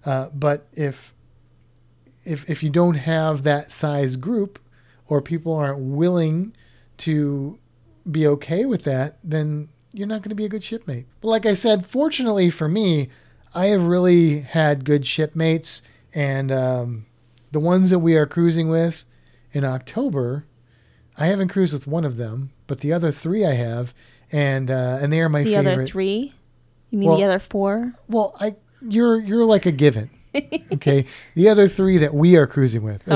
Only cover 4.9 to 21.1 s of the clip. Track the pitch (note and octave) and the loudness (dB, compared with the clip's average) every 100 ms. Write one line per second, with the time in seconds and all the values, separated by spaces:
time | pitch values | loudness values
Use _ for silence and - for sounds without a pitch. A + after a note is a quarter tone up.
4.9 | _ _ D3 D3 E3 E3 D#3 C#3+ C#3 C3 | _ _ -4 -2 -6 -4 -2 -2 -4 -6
5.9 | C#3 F3 F3+ D#3+ D#3 G3+ - _ _ _ | 0 0 2 0 -2 -6 -12 _ _ _
6.9 | - - D3+ D3 C#3+ C#3 F#3 _ _ _ | -10 -4 -2 0 -4 -8 -12 _ _ _
7.9 | _ - D#3 D3+ C#3+ - E3+ C4+ G#3 - | _ -6 0 2 2 -2 -2 -2 -2 -2
8.9 | C3 C#3 _ E3+ D#3 D3+ D3+ D3+ _ _ | -2 -4 _ -6 -4 -4 -6 -10 _ _
9.9 | G3+ G3+ A3 G3+ G#3+ G#3+ G#3+ - A3+ - | -12 -8 -8 -8 -8 -6 -8 -10 -12 -10
10.9 | B2 B2+ _ - A3+ A3 F#3+ A#3 G#3 F3+ | -12 -12 _ -2 0 2 0 2 0 0
11.9 | B3+ D#4 D#4 B3 G#3 F3 - D#3 F#3+ G3+ | -2 -2 -2 -2 2 2 0 -4 0 0
12.9 | D#3 C3 _ _ _ _ E3+ G3 G3+ E3+ | 0 -2 _ _ _ _ -2 0 2 2
13.9 | F3+ F3+ F3 E3 D3 C3 E3 D#3 C#3+ C3 | 2 6 6 4 2 -2 0 2 0 0
14.9 | D3 B2+ - D3+ D#3+ D#3+ D#3+ D#3+ - - | 0 0 -4 -4 -2 0 0 -4 -12 -14
15.9 | _ _ D#3+ C#3 C3+ C3+ C3 B2+ B2+ A#2+ | _ _ -6 -4 -4 -2 -2 -2 -2 -6
16.9 | A2+ G#2+ _ _ _ _ D3+ D#3+ F#3 F#3 | -10 -14 _ _ _ _ -2 2 4 4
17.9 | F3+ E3 D#3+ D3+ - E3+ E3 D#3+ E3 E3+ | 4 4 2 2 2 2 2 0 0 0
18.9 | E3 _ _ _ _ _ C#3+ C#3 B2+ - | -4 _ _ _ _ _ -4 -2 -4 -8
19.9 | G#3+ C4+ C#3+ A#2+ C#3 - _ _ _ _ | -6 -4 -2 -4 -6 -10 _ _ _ _
20.9 | _ _ | _ _